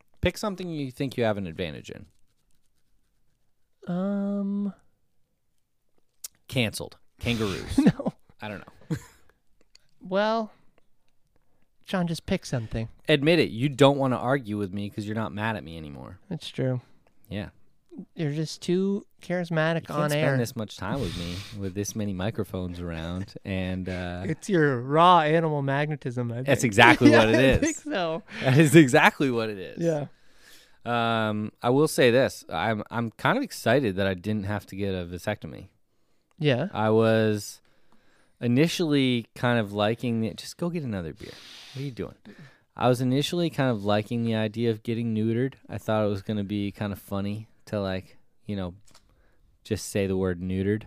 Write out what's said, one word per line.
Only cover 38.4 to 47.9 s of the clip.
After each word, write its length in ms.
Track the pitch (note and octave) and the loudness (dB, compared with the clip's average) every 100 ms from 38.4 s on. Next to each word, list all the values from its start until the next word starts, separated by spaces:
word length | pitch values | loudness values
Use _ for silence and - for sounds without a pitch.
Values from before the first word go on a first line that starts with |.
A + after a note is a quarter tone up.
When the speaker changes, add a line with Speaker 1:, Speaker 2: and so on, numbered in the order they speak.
Speaker 1:
initially 840 | A#2+ B2 E3+ - D#3+ C#3+ C3 A#2+ A2 - | 0 4 4 2 2 2 4 0 -4 -2
kind 240 | B2 A#2+ | 0 2
of 120 | G2+ | 0
liking 480 | G2+ G#2 A#2 B2 A2+ | 0 0 0 -2 -2
the, 120 | A2 | -2
just 240 | - - - | -6 -14 -8
go 120 | F3 | -6
get 140 | E3+ | -6
another 300 | C3 G2 D#2+ | -6 -6 -8
beer. 180 | - - - - - - | -10 -16 -18 -20 -20 -16
What 80 | B2+ | -10
are 40 | C#3 | -10
you 60 | |
doing? 240 | A2+ D#2+ - - - C#3+ _ _ - | -8 -10 -12 -20 -20 -20 _ _ 0
I 140 | B2 | 2
was 120 | B2 | 2
initially 480 | B2+ C3+ C#3+ F3 E3+ | 2 0 0 -2 -2
kind 180 | - C3 | 0 0
of 160 | A2 G2+ | 0 0
liking 380 | G#2 - A#2+ | 0 0 -2
the 120 | A#2 A2 | -2 0
idea 360 | G#2+ A2 A#2 | -2 -2 -2
of 100 | A2 | -2
getting 300 | - A2+ A#2 A2 | -4 -4 -2 0
neutered. 380 | A2+ A2+ C3 - - | 0 0 -2 -6 -12
I 80 | G2+ | -8
thought 280 | - G#2+ G#2 | -2 0 0
it 40 | |
was 140 | G2+ | -2
gonna 200 | - G#2+ | -4 -4
be 280 | F#2+ G#2 G2+ | -4 -4 -4
kind 200 | - G#2 | -6 -8
of 80 | F#2+ | -8
funny 480 | - G2 G2+ G#2+ A2 _ - | -6 -6 -6 -8 -12 _ -8
to, 120 | G#2+ | -4
like, 380 | F#2+ | -4